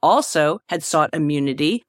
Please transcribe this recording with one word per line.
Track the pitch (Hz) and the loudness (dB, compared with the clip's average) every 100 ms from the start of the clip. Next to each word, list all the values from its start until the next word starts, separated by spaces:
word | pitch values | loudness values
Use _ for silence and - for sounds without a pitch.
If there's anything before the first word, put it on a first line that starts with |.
also | 160 240 - 160 151 185 - | 2 2 2 0 0 -2 -6
had | 175 | -8
sought | - 156 151 | -2 0 0
immunity | 160 147 147 139 131 151 233 | -2 -2 -2 -2 0 -2 -2